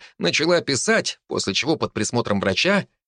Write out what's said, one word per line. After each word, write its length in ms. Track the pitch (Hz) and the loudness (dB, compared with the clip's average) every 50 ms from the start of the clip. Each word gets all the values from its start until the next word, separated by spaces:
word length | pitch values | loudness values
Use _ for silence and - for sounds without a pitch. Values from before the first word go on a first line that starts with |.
| - - _ | -8 -20 _
начала 420 | - - 175 139 - 151 165 175 170 | -4 -2 -2 0 0 2 2 2 2
писать, 600 | - - 139 127 - 214 226 202 - - - - _ | 2 0 -2 -2 0 2 0 0 0 -2 -8 -10 _
после 260 | _ - - - 98 95 | _ -6 -4 -2 -2 -2
чего 240 | - 113 147 156 | -2 0 0 0
под 160 | 107 117 - - | 0 -2 -4 -2
присмотром 480 | 107 104 - - 120 113 - 104 98 | -4 -4 0 0 -2 0 0 -2 0
врача 440 | 92 98 92 - - 175 202 196 - - _ _ _ | 0 0 0 2 2 2 2 2 0 -4 _ _ _